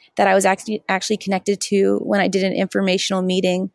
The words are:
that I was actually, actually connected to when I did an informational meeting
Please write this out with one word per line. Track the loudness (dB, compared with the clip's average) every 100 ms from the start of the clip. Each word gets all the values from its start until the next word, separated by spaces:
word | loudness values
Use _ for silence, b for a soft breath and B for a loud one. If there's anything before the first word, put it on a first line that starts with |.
| _ 0
that | 2
I | 4
was | 4
actually, | 0 -4 -6 -4
actually | -4 -2 -4
connected | -2 -2 -2 -4
to | 0 2 2 0
when | 0 0
I | 0
did | 0
an | 0
informational | 0 -2 0 0 0 0 -2
meeting | 0 0 0 0 -4